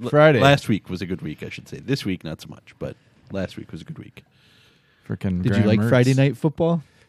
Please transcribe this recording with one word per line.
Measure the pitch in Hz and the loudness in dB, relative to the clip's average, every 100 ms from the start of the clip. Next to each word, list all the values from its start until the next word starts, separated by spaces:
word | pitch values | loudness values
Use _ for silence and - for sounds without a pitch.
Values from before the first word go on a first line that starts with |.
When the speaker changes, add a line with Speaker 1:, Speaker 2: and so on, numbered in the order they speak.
Speaker 1:
l-, | 120 | 0
Speaker 2:
Friday. | 147 156 131 | 4 6 6
Speaker 1:
last | 139 139 - | 6 4 2
week | 104 - | -4 -4
was | 92 | -10
a | 90 | -8
good | 90 | -8
week, | 80 76 | -8 -12
I | - | -12
should | - - | -14 -16
say. | 69 | -14
This | 85 135 | -6 -4
week, | - 90 | -4 -6
not | 82 80 | -8 -12
so | - | -14
much, | - - _ | -20 -20 _
but | 67 - _ _ - | -12 -12 _ _ -12
last | 98 92 - | -8 -8 -10
week | - | -16
was | 80 | -16
a | |
good | - - | -16 -16
week. | - - _ _ _ _ _ _ _ _ - | -18 -20 _ _ _ _ _ _ _ _ -12
Speaker 2:
Frickin' | 107 101 90 | -8 -4 -2
Speaker 3:
Did | 92 | 0
you | 101 | 2
Speaker 2:
Graham | 104 | 4
Speaker 3:
like | 104 | 2
Speaker 2:
Mertz. | 113 | 4
Speaker 3:
Friday | 127 123 | 4 4
Night | 135 139 117 | 4 2 0
Football? | 160 - 165 170 - _ | -4 0 0 -2 -4 _